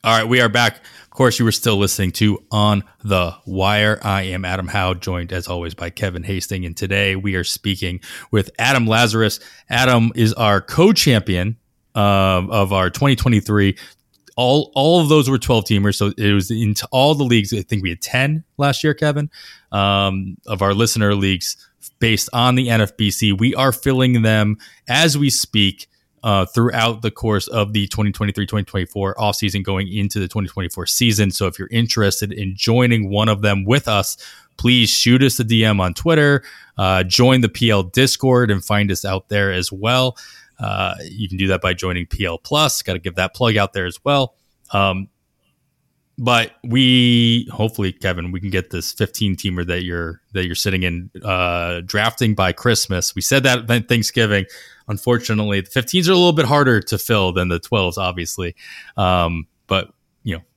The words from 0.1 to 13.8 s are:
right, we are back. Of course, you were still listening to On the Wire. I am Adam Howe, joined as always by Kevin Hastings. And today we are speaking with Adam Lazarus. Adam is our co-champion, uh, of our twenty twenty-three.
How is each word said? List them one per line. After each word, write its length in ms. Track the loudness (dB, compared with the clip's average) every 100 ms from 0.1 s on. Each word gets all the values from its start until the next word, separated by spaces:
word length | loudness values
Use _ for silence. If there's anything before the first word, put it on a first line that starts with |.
| 2
right, 100 | 4
we 140 | 4
are 80 | 4
back. 280 | 4 2 0
Of 380 | -20 -20 -20 2
course, 200 | 2 4
you 80 | 0
were 60 |
still 240 | 2 0 2
listening 360 | 0 0 -2
to 280 | 2 0 0 _
On 320 | 2 2 2 -2 _
the 320 | -2 0 0 -6 -8
Wire. 540 | -2 0 2 2 0
I 220 | -2 -2
am 220 | -2 -6 -6
Adam 220 | -6 -4
Howe, 280 | -2 -2 -4
joined 360 | -6 -6 -6
as 160 | -8 -6
always 280 | -8 -8 -10
by 140 | -12
Kevin 320 | -6 -6 -6
Hastings. 420 | -6 -6 -6 -8 -8
And 100 | -8
today 400 | -4 -2 -2 -2
we 200 | -2 -4
are 80 |
speaking 560 | -4 -6 -6 -4 -6 -8 -12 -18 -2
with 180 | -2 -2 -2
Adam 300 | 0 2 2
Lazarus. 520 | 2 2 2 0 -2 -14 -20 _
Adam 420 | 0 2 4 2 2
is 180 | 0
our 280 | 2 2 2
co-champion, 960 | 0 2 4 4 4 2 2 -2 -2 -6 _ _ _ 0
uh, 520 | 2 4 4 2 0
of 240 | 0 0
our 160 | 0 -2
twenty 260 | 0 0 2
twenty-three. 600 | 2 2 2 2 2 0